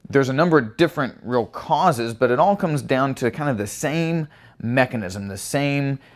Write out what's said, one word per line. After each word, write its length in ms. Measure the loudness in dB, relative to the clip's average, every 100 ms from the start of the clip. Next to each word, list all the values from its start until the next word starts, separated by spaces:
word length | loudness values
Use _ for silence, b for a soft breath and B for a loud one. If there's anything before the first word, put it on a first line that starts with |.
| 0
there's 200 | 2 4
a 60 |
number 240 | 2 4 4
of 180 | 4 2
different 420 | 2 0 -6 -6
real 240 | -4 -2 -2
causes, 680 | -6 -2 2 2 2 -2
but 160 | 0 2
it 80 | 4
all 180 | 2 2
comes 260 | 0 -2
down 340 | 0 0 0 -2
to 140 | -2
kind 180 | -2 -2
of 80 | -2
the 80 | -4
same 640 | -6 -4 -2 -2 -2 -4 b b -10
mechanism, 680 | -2 0 0 -2 -6 -8 -8
the 80 | -10
same, 640 | -4 -2 0 -2 -2 -4 b